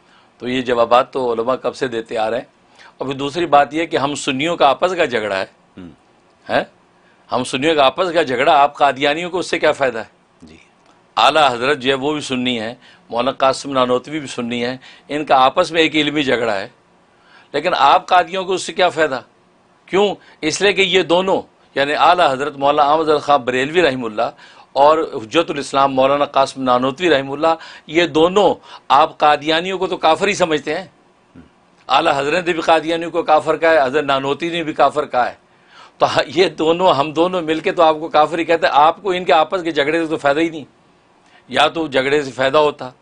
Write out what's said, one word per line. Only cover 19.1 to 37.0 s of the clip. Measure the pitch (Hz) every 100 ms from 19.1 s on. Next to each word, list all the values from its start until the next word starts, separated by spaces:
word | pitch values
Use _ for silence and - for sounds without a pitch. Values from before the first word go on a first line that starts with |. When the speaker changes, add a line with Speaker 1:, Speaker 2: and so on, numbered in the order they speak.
| 127 - _ _ _ _ _ _
Speaker 1:
क्यों? | 190 202 160 - _
इसलिए | 156 151 196
कि | 185
ये | 190 185
दोनों, | 156 175 190 147 - _ _ 135
यानी | 143
आला | 135 151 180 156
हजरत | 131 147 143
मौलाना | 139 147 143
अहमद | 156 156
अली | 147
खां | 143 143
बरेलवी | 127 127 139 170
रहमुल्लाह | 156 127 117 107 127 - - - _ 131
और | 147 160 151
हुज्जतुल | 131 110 147 170 151
इस्लाम | 135 139 135
मौलाना | 131 135 143
कासिम | 139 135 135 135
नानोतवी | 127 123 131 135 180
रहमुल्लाह, | 139 139 139 160 160 - - -
ये | 156 170
दोनों | 147 170 196 196 233 - - -
आप | 135 151 -
कादियानियों | 151 147 151 160 185 190
को | 180
तो | 185
काफिर | 160 156 202
ही |
समझते | 190 170 151 151
हैं। | 165 185 _ _ _ _ 87 - _ _ _ -
आला | 135 165
हजरत | 139 143 175 165
ने |
भी | 160
कादियानियों | 165 160 156 165 170
को | 165
काफिर | 160 156 143 156
कहा | 160
है, | 160
हजरत | 131 147
नानोतवी | 139 135 139 139 170
ने | 170
भी | 156
काफिर | 156 143 143
कहा | 135 123
है। | 107 - _ _ _ - - _
तो | 139
ह-, | - -
ये | 139 180
दोनों, | 156 160 170 185
हम | 139